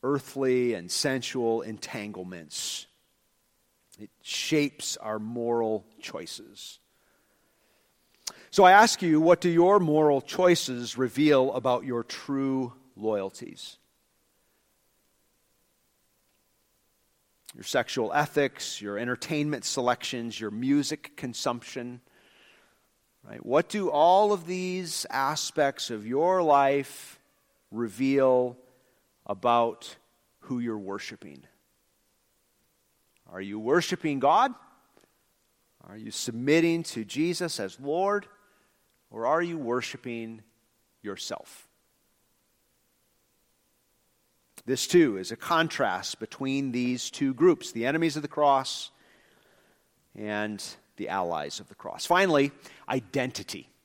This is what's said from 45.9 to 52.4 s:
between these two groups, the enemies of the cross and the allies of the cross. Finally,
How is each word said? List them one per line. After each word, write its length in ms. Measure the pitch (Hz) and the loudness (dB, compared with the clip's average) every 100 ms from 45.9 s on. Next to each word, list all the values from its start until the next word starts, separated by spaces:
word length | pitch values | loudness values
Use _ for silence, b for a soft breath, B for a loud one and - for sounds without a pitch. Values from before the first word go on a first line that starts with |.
| 92 - - | -2 -6 -10
between 540 | 110 - 135 135 139 | -12 -8 -4 -4 -2
these 360 | 123 123 123 - | -2 -2 -4 -8
two 220 | - 139 | -4 -2
groups, 360 | 127 175 165 - | 4 4 4 -2
the 160 | 117 120 | -4 -2
enemies 300 | 156 165 147 | 0 -2 -2
of 60 | |
the 60 | 143 | -8
cross 600 | - 147 135 131 - - b b b b b b b b b b _ _ - | 2 4 4 0 -8 -10 b b b b b b b b b b _ _ -14
and 460 | 107 104 107 104 - - _ _ | -6 -4 -4 -6 -12 -16 _ _
the 120 | - | -6
allies 520 | 95 87 82 73 - | -4 -2 -4 -6 -10
of 80 | 98 | -14
the 80 | - | -16
cross. 280 | - - | -14 -10
Finally, 460 | - 175 190 151 | 2 4 6 4